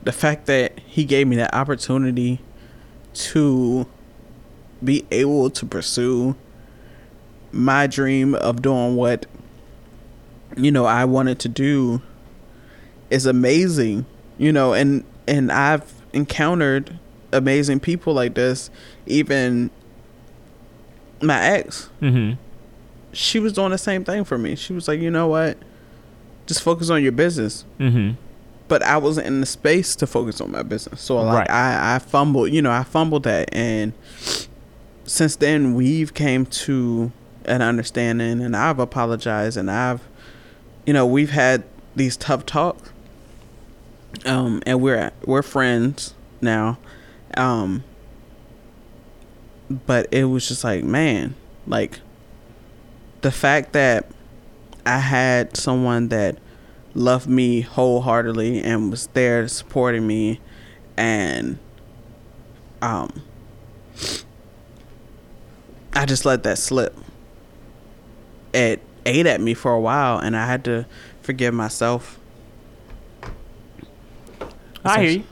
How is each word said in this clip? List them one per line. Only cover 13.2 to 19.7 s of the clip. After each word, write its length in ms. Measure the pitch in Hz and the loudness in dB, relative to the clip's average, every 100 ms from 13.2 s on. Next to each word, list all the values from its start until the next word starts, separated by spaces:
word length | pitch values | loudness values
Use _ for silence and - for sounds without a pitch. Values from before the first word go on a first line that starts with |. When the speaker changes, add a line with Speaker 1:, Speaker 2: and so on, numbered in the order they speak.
| 131 | 2
Speaker 1:
amazing, 800 | 127 123 156 185 156 117 104 127 - - - | 2 4 4 4 2 0 0 -4 -12 -20 -2
you 140 | 143 | 2
know, 220 | 151 131 | 4 4
and, 300 | 113 139 139 - - - | 4 2 2 -2 -12 -2
and 240 | 143 127 | 0 2
I've 420 | 95 139 151 - - - | 2 2 0 -2 -18 -8
encountered 880 | 143 143 - 156 175 143 135 139 170 - - - | -4 -4 0 0 2 2 0 -2 -12 -18 -20 -2
amazing 480 | 139 131 139 143 139 | 0 2 2 2 0
people 340 | - 170 - | 0 -2 0
like 200 | 143 120 | 0 0
this. 360 | - 123 131 - - - - - | 0 0 0 -8 -18 -20 -20 -2
Even 640 | 143 151 139 127 123 120 | 0 2 0 2 0 -2